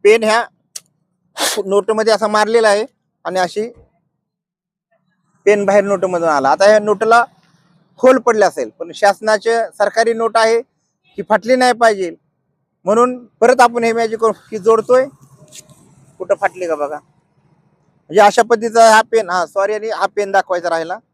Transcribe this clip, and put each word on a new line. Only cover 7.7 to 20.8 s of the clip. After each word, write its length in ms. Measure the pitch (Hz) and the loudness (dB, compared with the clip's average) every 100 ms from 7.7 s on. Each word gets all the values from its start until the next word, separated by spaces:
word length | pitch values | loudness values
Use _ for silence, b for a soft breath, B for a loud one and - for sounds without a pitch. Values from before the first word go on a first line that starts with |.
| _ _ _ | _ _ _
होल 220 | 254 262 | 2 4
पडले 260 | 240 214 | 0 0
असेल, 260 | 190 147 113 _ | 0 0 -10 _
पण 140 | 170 | -16
शासनाचे 680 | 160 202 185 214 214 226 233 202 - | 0 0 0 -2 -2 0 -2 -4 -4
सरकारी 340 | 208 220 226 | -4 0 -2
नोट 240 | 226 226 226 | -2 -2 0
आहे, 220 | 220 233 254 _ _ _ | 0 0 -4 _ _ _
ही 180 | _ - 185 | _ -16 -4
फाटली 280 | 214 220 254 | -4 0 0
नाही 160 | 254 | 0
पाहिजे 440 | 233 226 202 175 - _ _ _ _ _ _ | 2 0 0 -6 -10 _ _ _ _ _ _
म्हणून 400 | 175 214 247 247 | -2 0 0 -2
परत 360 | 240 _ 240 254 | -18 _ 0 4
आपण 240 | 240 233 | 2 2
हे 80 | 233 | -4
मॅजिक 260 | 226 226 220 | -2 -4 -2
करून 160 | 220 - _ | -4 -4 _
ही 60 | 220 | -4
जोडतोय. 480 | 190 226 214 254 269 _ _ _ - - _ _ _ _ _ _ | 0 0 2 0 0 _ _ _ -20 -20 _ _ _ _ _ _
कुठं 160 | 180 | -4
फाटली 320 | 190 196 175 175 | -4 -4 -6 -8
का 80 | |
बघा, 220 | 151 143 147 | -6 -6 -10
म्हणजे 1200 | _ _ _ _ _ _ _ _ _ _ _ 180 | _ _ _ _ _ _ _ _ _ _ _ 2
अशा 220 | 208 240 | 4 4
पद्धतीचा 520 | 226 233 226 226 226 | 0 -2 0 4 6
हा 80 | 220 | 4
पेन, 280 | 226 226 185 | 2 -4 -2
हा 160 | 180 160 | -4 -4
सॉरी, 280 | 202 196 | -4 -4
आणि 140 | 214 220 | -4 -8
हा 180 | 170 190 | -6 -4
पेन 240 | - 202 | -4 -2
दाखवायचा 400 | 196 - 180 170 | -2 -2 -6 -4
राहिला 280 | 165 | -6